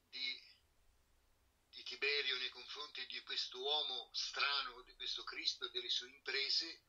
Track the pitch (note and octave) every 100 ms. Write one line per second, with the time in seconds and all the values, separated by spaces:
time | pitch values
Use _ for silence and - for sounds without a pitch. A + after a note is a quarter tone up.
0 | _ - - - - - _ _ - _
1 | _ _ _ _ _ _ _ - - -
2 | C#3 C#3+ C3+ B2+ B2 B2 B2 - - -
3 | - B2+ - - - B2+ C3+ D3+ C3+ -
4 | - - - C3+ C#3 C#3+ C3+ B2 - -
5 | B2 - - - - - - - - -
6 | - - - C3+ C3+ - E3 -